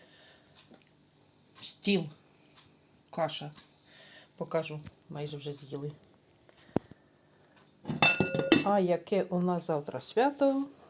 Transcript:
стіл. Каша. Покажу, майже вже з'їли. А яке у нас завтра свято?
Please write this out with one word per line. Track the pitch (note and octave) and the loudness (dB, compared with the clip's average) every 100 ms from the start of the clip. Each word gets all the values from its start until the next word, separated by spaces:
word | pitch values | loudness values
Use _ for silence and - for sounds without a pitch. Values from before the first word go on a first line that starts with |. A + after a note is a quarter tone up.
| - - - - _ - - - _ _ _ _ _ _ _ - | -20 -20 -20 -20 _ -20 -20 -20 _ _ _ _ _ _ _ -18
стіл. | - - - F#3+ D3+ - _ _ - - - _ _ _ _ | -18 -4 2 2 0 -10 _ _ -20 -20 -20 _ _ _ _
Каша. | - D#3 - D3 - - _ _ - - - - - | -4 -2 -4 -8 -14 -20 _ _ -20 -20 -20 -16 -10
Покажу, | E3 E3 D#3 D3+ - - - | -4 -2 -2 -8 -14 -20 -14
майже | D3+ D3 D3 | -10 -8 -8
вже | D3 | -10
з'їли. | C#3+ C3+ C#3 D3 D3 - _ _ _ _ - - - - - _ _ _ _ _ - - _ - - - - - - - - G3 | -10 -10 -8 -8 -10 -20 _ _ _ _ -20 -8 -8 -8 -20 _ _ _ _ _ -20 -20 _ -6 2 4 4 2 2 4 4 4
А | G3+ | 4
яке | F3+ E3+ - G3 | 4 0 0 -2
у | F3+ F3+ | 0 0
нас | F3+ F3 F3 | 0 0 -2
завтра | D3+ D3 B2+ | -2 -4 -10
свято? | - A3 C4+ C#4 C#4 C4+ C#4 - | -4 2 2 4 2 2 -2 -10